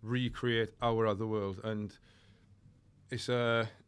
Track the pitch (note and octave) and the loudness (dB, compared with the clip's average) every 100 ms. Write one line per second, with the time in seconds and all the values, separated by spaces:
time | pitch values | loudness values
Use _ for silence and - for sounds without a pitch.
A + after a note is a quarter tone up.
0 | A2 B2 B2 - B2 A#2 A2 - A#2+ A2+ | -2 -2 -2 -2 0 2 0 0 0 2
1 | A2 G2+ A2 G#2+ G2 F#2 A2 G#2+ G#2 - | 2 2 0 -2 -2 -4 -6 -6 -6 -10
2 | - - - - - - - - _ _ | -20 -20 -20 -20 -20 -20 -20 -20 _ _
3 | - B2 - B2 A#2+ A#2 A2 - | -10 -8 -2 0 4 2 2 -4